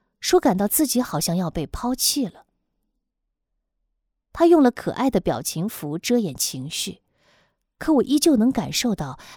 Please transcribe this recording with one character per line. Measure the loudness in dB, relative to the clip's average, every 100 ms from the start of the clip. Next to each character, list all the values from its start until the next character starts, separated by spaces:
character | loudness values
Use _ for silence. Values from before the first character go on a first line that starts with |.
| _ _
说 | 2 2
感 | 4 2
到 | 0
自 | 0 0
己 | 0
好 | -2 -2
像 | -2 -2
要 | -2
被 | -4 -8
抛 | -6 -6 -2
弃 | -2 -2 -4
了。 | -8 _ _ _ _ _ _ _ _ _ _ _ _ _ _ _ _ _ _ _
他 | 2 6
用 | 8
了 | 6
可 | 2 -4
爱 | -2 0
的 | 0
表 | 0 -2
情 | -4 -6 -6
符 | -6 -8 -6
遮 | -2 0
掩 | 0
情 | -4 -6 -6 -8
绪， | -8 -8 -12 _ _ _ _ _ _ _ -6
可 | 2
我 | 2
依 | 2 2
旧 | 4 4
能 | 2
感 | 0 -4
受 | -4 -2 -4
到 | -6 -12 -20